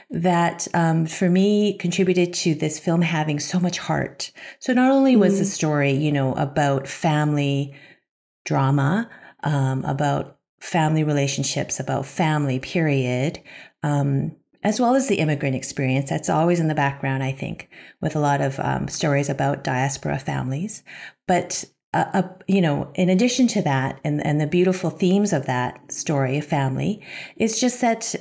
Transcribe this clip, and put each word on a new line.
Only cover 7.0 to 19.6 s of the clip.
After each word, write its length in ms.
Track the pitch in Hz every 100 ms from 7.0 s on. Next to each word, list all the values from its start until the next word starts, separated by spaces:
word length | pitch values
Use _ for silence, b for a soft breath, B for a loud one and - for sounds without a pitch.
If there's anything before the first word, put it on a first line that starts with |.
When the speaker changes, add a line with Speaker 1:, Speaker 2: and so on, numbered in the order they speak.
| 165 151 151 147 139 139 143 B B B B _ _ _
Speaker 1:
drama, 640 | - 147 135 143 139 202 233 B B B
um, 420 | 151 143 135 131
about 520 | - 139 147 139 - _ _ _
family 440 | - 175 156 156
relationships, 760 | 151 147 139 143 135 139 139 -
about 280 | 139 131 -
family, 520 | - 160 151 139 127
period, 800 | - 175 156 135 123 123 139 - B B B -
um, 500 | 151 143 139 139 156 - _ _
as 160 | 214 220
well 140 | 240 269
as 100 | 254
the 100 | 196
immigrant 380 | 156 139 143
experience. 560 | 131 - - 131 135 139
That's 180 | 156 -
always 300 | 156 170 175
in 80 | 160
the 60 |
background, 480 | 147 139 139 135 135
I 80 | 135
think, 360 | 135 - 113 - B B B
with 160 | 151 151
a 40 |
lot 200 | 143 143
of, 180 | 139 135
um, 300 | 135 135 135
stories 400 | - 156 143 143
about 340 | 139 139 139